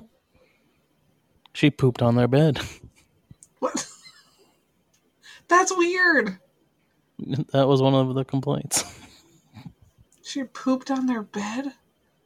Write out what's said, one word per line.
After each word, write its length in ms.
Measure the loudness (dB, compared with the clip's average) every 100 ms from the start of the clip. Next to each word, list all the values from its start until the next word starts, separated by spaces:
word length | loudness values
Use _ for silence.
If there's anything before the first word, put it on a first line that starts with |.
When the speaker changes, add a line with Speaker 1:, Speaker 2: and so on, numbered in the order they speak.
| -2 _ _ _ _ _ _ _ _ _ _ _ _ _ _
Speaker 1:
She 160 | 0 0
pooped 300 | 2 0 2
on 140 | 0 2
their 120 | 2
bed. 320 | 4 2 0 -8
<laughs> 40 | -14 -20 _ _ _ _ -20 -20 -8
Speaker 2:
What? 280 | -6 -6 -12 -18 -20 -20 _ _ _ _ _ _ _ _ _ _ -20 -20 2
That's 280 | 2 4 0
weird. 600 | 0 2 2 2 0 -6 _ _ _ _ _ _ _ -16 -6 -6 -2
Speaker 1:
That 160 | 2 4
was 120 | 4
one 140 | 4 4
of 180 | 2 -2
the 100 | -4
complaints. 580 | -4 -4 -6 -4 -6 -6 -16
<laughs> 40 | -20 -20 _ _ _ -20 -20 _ _ _ _ _
Speaker 2:
She 220 | -12 -10
pooped 460 | -10 -6 -2 -2 -2
on 140 | -4 -2
their 160 | -4
bed? 500 | -6 -8 -8 -8 -10 -12 _ _ _ _